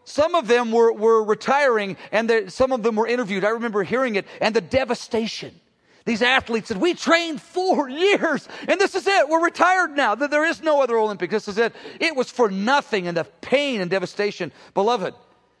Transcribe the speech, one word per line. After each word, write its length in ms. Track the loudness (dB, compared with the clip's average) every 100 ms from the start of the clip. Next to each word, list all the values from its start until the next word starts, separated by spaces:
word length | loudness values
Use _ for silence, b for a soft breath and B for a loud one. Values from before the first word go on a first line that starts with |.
| -8
Some 280 | -2 0 0
of 100 | 2
them 240 | 2 4
were, 220 | 4 4
were 320 | 4 4 4
retiring, 720 | 2 -2 2 2 4 2 -2 -8 B
and 180 | -2 2
the, 180 | 0 0
some 220 | 0 0
of 140 | 0
them 100 | 0
were 140 | 0 0
interviewed. 360 | 0 -2 0
I 40 | 0
remember 340 | -2 -2 -2
hearing 320 | -2 0 0
it, 100 | -2 -4 B
and 140 | -2
the 60 | -2
devastation. 920 | 0 -2 -2 -6 -4 -4 -4 -8 -14 -18 _ _ b b
These 180 | -4 0
athletes 460 | 2 2 0 -4 -4
said, 80 | -2
"We 180 | 0
trained 480 | 0 0 0 0 -8
four 460 | -8 -4 0 0 0
years, 600 | 0 2 2 0 -2 -6 B B
and 120 | 0
this 140 | 0
is 100 | 0 0
it. 200 | 2 2
We're 140 | 2
retired 540 | 0 2 2 4 0 0
now. 180 | 0
Th-, 160 | 0 0
there 140 | 0
is 180 | 0 -2
no 180 | 0 2
other 160 | 2 2
Olympics. 360 | 0 -2 -4
This 160 | -4 -4
is 100 | -2
it." 160 | -2 -4 B B
It 160 | -2
was 160 | -2 -4
for 180 | 0 0
nothing, 600 | 0 0 0 0 -4 -2
and 80 | -4
the 80 | -4 -10
pain 400 | -2 0 0 -2
and 100 | -2
devastation. 640 | -2 -4 -4 -4 -4 -10 B B
Beloved, 380 | -2 0 0 -4 -10 _ _ _ _